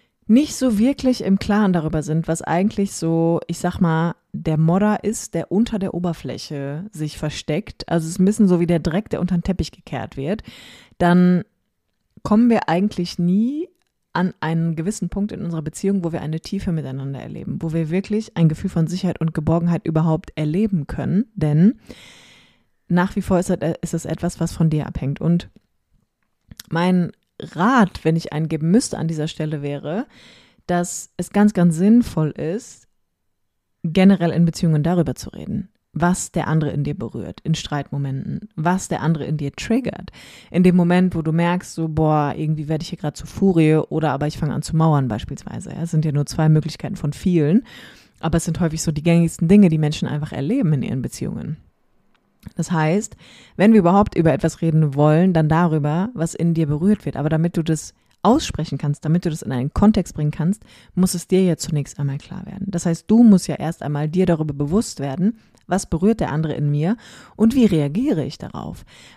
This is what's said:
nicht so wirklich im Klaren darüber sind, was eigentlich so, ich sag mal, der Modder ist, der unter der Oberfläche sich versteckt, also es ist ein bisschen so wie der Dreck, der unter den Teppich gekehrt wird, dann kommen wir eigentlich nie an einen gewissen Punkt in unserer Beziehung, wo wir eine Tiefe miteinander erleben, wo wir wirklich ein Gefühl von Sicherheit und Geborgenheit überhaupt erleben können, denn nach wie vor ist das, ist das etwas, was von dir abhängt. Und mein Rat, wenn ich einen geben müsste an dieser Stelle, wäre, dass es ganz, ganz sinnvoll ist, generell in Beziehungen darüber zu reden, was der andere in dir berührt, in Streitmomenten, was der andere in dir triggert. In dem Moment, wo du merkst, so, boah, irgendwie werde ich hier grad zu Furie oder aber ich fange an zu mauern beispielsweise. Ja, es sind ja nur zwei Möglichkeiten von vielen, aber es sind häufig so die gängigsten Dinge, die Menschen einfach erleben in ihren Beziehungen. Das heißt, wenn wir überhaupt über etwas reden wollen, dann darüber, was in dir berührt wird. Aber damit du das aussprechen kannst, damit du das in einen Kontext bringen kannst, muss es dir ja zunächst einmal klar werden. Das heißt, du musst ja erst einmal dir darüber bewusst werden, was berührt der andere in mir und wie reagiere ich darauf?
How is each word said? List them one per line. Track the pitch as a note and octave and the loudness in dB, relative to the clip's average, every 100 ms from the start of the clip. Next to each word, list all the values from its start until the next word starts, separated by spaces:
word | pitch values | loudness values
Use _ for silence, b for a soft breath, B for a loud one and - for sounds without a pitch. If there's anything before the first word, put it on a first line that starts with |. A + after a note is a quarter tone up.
| b b - | b b 2
nicht | A3+ D4+ - | 4 4 0
so | C4 G#3 | 0 2
wirklich | A#3 C#4+ C4 B3+ | 2 2 0 0
im | - G3 | 0 0
Klaren | - G#3 G#3 | 2 2 2
darüber | F3+ D#3 D#3 | 0 0 -4
sind, | D3 D#3 D#3+ | -2 -2 -2
was | E3 | -4
eigentlich | - E3 G3+ - G3 | -2 0 0 0 -4
so, | - E3 E3 E3 E3+ - | -2 -2 0 2 0 -4
ich | E3+ | -6
sag | F3+ - | -4 0
mal, | E3+ D#3+ E3+ - _ | 2 2 0 -4 _
der | D3+ E3 D#3 | -8 -2 2
Modder | D#3+ F#3 G#3+ G#3 | 2 4 2 0
ist, | G3 A3+ - | -2 -6 -6
der | E3 - | -8 -2
unter | F#3+ A#3 A3 | 0 0 -2
der | F#3+ | -4
Oberfläche | E3+ F3 D#3+ - - - D3 C#3 D3 G#3 | -4 -4 -4 -8 -10 -10 -8 -8 -8 -10
sich | D3+ D3+ - | -8 -8 -6
versteckt, | D3+ - - D3+ - - - | -6 -6 -4 -4 -4 -12 -2
also | E3+ D#3+ | -2 -2
es | |
ist | F3+ | 0
ein | F#3 | 2
bisschen | A3 G3+ | 4 4
so | F3 | 4
wie | E3+ | 2
der | E3+ | 0
Dreck, | E3 E3 A3 | 0 -4 -4
der | - | -4
unter | F3 F3 | -2 -2
den | |
Teppich | - F3+ D#3 | -2 -4 -4
gekehrt | - - C3 - - | -8 -12 -10 -10 -8
wird, | C#3 A3 B B B B B - | -6 -6 B B B B B 0
dann | F3 F3 F3+ F3+ - _ _ _ _ _ _ - | 4 6 6 4 0 _ _ _ _ _ _ -12
kommen | - G#3+ A#3+ | 0 4 4
wir | A3+ - | 2 2
eigentlich | E3+ G#3 - F3 - | 0 0 -2 -6 -2
nie | F3 F#3+ A#3 D4 F#4 _ _ _ _ | 0 2 0 -2 -8 _ _ _ _
an | D#3+ F3+ - | -2 -2 -2
einen | D#3 E3 E3 D#3+ | -4 -2 -2 -2
gewissen | E3 - F3+ | -4 -4 -6
Punkt | G3 G#3+ | -4 -6
in | - | -6
unserer | E3+ E3 | -8 -6
Beziehung, | D3+ - F#3+ G3+ E3+ | -8 -6 -2 -2 -2
wo | |
wir | E3 | -4
eine | C#3+ D#3+ | -6 -8
Tiefe | - G3+ - | -6 -6 -4
miteinander | E3 C3+ C3 C3+ C3+ | -4 -4 -8 -8 -10
erleben, | - - - - | -10 -12 -8 -6
wo | E3 | -4
wir | D#3+ D#3 | -2 -2
wirklich | F3+ G3 G#3 A3 - | -2 -2 -4 -4 2
ein | E3 | 2
Gefühl | D#3 F#3+ | 2 -4
von | E3+ D#3+ | -2 -2
Sicherheit | F3+ F3+ - | -2 -4 -2
und | E3 | -4
Geborgenheit | D#3+ D#3 E3 E3+ E3+ - | -2 0 0 0 -2 0
überhaupt | D#3+ E3 D#3 - - | 0 0 0 -4 -6
erleben | D3+ E3+ A3 F#3 C#3+ | -2 0 0 0 -4
können, | - C3+ F3+ C4 G3+ | -6 -2 0 -2 -2
denn | D3+ D3+ F#3+ - B B B B B B B B B _ - | 0 4 4 4 B B B B B B B B B _ -2
nach | F3 F#3 - | 0 0 -2
wie | |
vor | - F#3 | 0 0
ist | F#3 | 0
das, | F3+ D#3+ - | -2 -2 -4
ist | - | -6
das | E3 - | -6 -6
etwas, | - F3 - | -6 -6 -4
was | E3+ | -6
von | - E3 | 0 0
dir | D3+ - | 0 -4
abhängt. | - C3+ C#3+ | -6 -6 -4
Und | D#3+ F3 - _ _ _ _ _ _ _ _ _ - - - | 0 0 -2 _ _ _ _ _ _ _ _ _ -20 -20 -6
mein | D#3+ F3+ F#3 E3+ - _ - | -2 2 2 0 -6 _ -16
Rat, | E3 D3+ G3 C4 F#3+ - | -12 -2 2 4 2 0
wenn | D#3+ E3 | 0 0
ich | - | -2
einen | D3 D#3 | -4 -4
geben | D#3 D#3+ | -2 2
müsste | G#3 - - | 2 0 -4
an | D#3+ | -4
dieser | D#3+ D#3 | -4 -6
Stelle, | - D#3 D3+ | -6 -6 -6
wäre, | C#3+ C#3+ C3+ F3+ D4 b b b b b - | -6 -8 -6 -8 -8 b b b b b -4
dass | F3 F3 - - - | -2 -2 -8 -14 -10
es | F3+ | -2
ganz, | G3+ G#3 | 4 4
ganz | G3+ F3 D#3+ | 4 2 4
sinnvoll | F#3+ A#3 A#3+ - D#3 | 4 4 2 0 -2
ist, | - D3 G3 - - _ _ _ _ _ _ _ _ _ _ | -2 -6 -6 -10 -20 _ _ _ _ _ _ _ _ _ _
generell | E3 D#3 F#3+ G3 E3 | -2 6 6 6 4
in | D#3 E3+ | 2 2
Beziehungen | - E3+ D#3 | 2 0 2
darüber | D3+ F3+ D3 B2+ | 2 2 0 -2
zu | - | -10
reden, | - - - - _ _ | -12 -8 -8 -8 _ _
was | D3+ F3 F3+ - | -2 0 0 -2
der | - - | -4 -2
andere | D#3 D3+ | 0 0
in | - C#3+ | -2 -4
dir | - | -6
berührt, | A#2 A2+ F#2+ - | -8 -10 -12 -10
in | - | -4
Streitmomenten, | D#3+ - D3 C#3+ C#3+ C#3 C3+ - - - - | -4 -4 -8 -6 -6 -6 -6 -6 -10 -10 -4
was | D#3 F#3 - | -2 -2 -2
der | - | -2
andere | D#3 E3 C#3 | 0 0 -2
in | D3 | -4
dir | C#3+ | -6
triggert. | - - A3+ B3+ - - B B B B | -6 -2 -2 -2 -8 -14 B B B B
In | - | 2
dem | F#3 F3+ | 4 6
Moment, | F3 F3+ F3+ E3+ | 4 4 2 0
wo | |
du | D#3+ | -2
merkst, | D#3+ E3+ F3+ - | 0 0 -2 -6
so, | - D#3+ | -6 -4
boah, | D#3 D#3 D3+ D3 - | 0 2 2 0 -2
irgendwie | D#3 D#3 D3 | -4 -4 -2
werde | D#3 | -6
ich | E3+ | -6
hier | - | -8
grad | D3+ - | -8 -8
zu | - | -12
Furie | - F#3+ E3+ D#3 D#3 | 0 2 6 6 4
oder | - D#3 D3+ | 2 -2 -2
aber | C3+ D3 | -2 -4
ich | - | -4
fange | D3+ | -4
an | - | -4
zu | - D#3+ | -2 2
mauern | D#3+ D3 C3 | 4 4 0
beispielsweise. | A2 - C#3 - A2+ - | -4 -6 -12 -12 -12 -12
Ja, | - | -8
es | E3+ | -4
sind | D#3 D#3 | -2 0
ja | |
nur | C#3+ C#3+ | -2 -2
zwei | - D#3 | 0 4
Möglichkeiten | D#3 D3+ - - G2+ | 4 2 -8 -10 -6
von | D3 | -6
vielen, | - F#3+ F3 D3 G3+ B B B B B B | -4 0 2 4 2 B B B B B B
aber | D#3+ E3 | -2 -2
es | - | -2
sind | E3 | -2
häufig | E3+ D#3+ | -2 -2
so | - | -4
die | D3 | -2
gängigsten | D#3+ E3+ E3+ - E3 | 2 4 2 0 4
Dinge, | G3+ F#3+ | 8 8
die | D#3 | 4
Menschen | D3+ D3+ D#3 | 0 -2 -4
einfach | D3 C#3+ | -4 -6
erleben | - C#3 C4 F#3 | -6 -2 0 2
in | D3 | 0
ihren | - C3 | 0 -4
Beziehungen. | - - - - - D#3 - _ _ _ _ _ _ _ - - | -6 -6 -8 -8 -10 -12 -14 _ _ _ _ _ _ _ -16 -8
Das | E3 | -4
heißt, | E3+ D#3 F#3+ - - B B B B | 0 0 0 -4 -12 B B B B
wenn | G3+ | 6
wir | A3 | 6
überhaupt | E3+ G3 G#3+ - | 6 4 4 2
über | E3 | 2
etwas | C3+ E3 - | 2 0 -2
reden | E3 D#3 D3+ C#3 | 0 2 2 2
wollen, | D3+ D#3 F#3 | 4 4 4
dann | E3+ D#3 | 2 2
darüber, | D#3+ F3 D#3 D3 D#3+ G#3 | 4 2 2 0 -2 -4
was | B3 E3 - | -4 -6 -2
in | E3+ | -2
dir | E3 D3+ | 0 0
berührt | D3 F#3 G#3+ - | 0 2 0 -2
wird. | - | -4
Aber | D3 | -2
damit | D#3 E3+ F3 | 0 0 -2
du | |
das | D#3+ D#3+ - _ _ _ | -2 -2 -4 _ _ _
aussprechen | F#3+ C4 - - D#3+ C3+ | 2 2 2 -6 -6 -4
kannst, | D3 D3 | -4 -2
damit | D#3 E3+ F3 | 0 0 0
du | |
das | D#3 | -6
in | - | -6
einen | B2+ D3 | -4 -4
Kontext | - G#3 A3 E3+ | 4 4 4 0
bringen | - D3+ | -4 -4
kannst, | - D#3+ G3+ b b b - | -2 -2 -2 b b b 0
muss | F#3 F3+ | 0 0
es | - | 0
dir | F#3 | 2
ja | F#3 D#3 | 2 0
zunächst | - D3 C#3 - | -2 -4 -6 -6
einmal | C#3 C3+ | -6 -6
klar | - F#3 - | -10 -16 -14
werden. | - - | -10 -6
Das | F3 F3 | -4 -2
heißt, | E3 - | -2 2
du | A3+ | 6
musst | A#3+ F#3 - | 8 8 4
ja | D#3 | -6
erst | D3+ - | -6 -6
einmal | C#3+ D3 D3+ | -6 -4 -2
dir | F3 F3+ | 0 2
darüber | E3 D#3 | 2 0
bewusst | C#3 C#3+ F#3+ A#3+ - | -4 -2 0 -2 -6
werden, | C#3 C3+ F#3 A#3 b b b | -6 -2 -2 -2 b b b
was | F#3 - | -4 -2
berührt | E3 F#3+ A3+ | 0 2 2
der | D#3+ | 0
andere | D3+ D#3+ | -2 -2
in | - D3 | -2 0
mir | D3 D#3+ A#3+ B B B B | 0 0 -2 B B B B
und | A3+ C4+ | 2 4
wie | A3 | 4
reagiere | D#3+ C#3+ E3 C4+ F#3 C#3 | 4 0 0 -2 0 -2
ich | - | -6
darauf? | - - - - - B B | -12 -10 -10 -12 -18 B B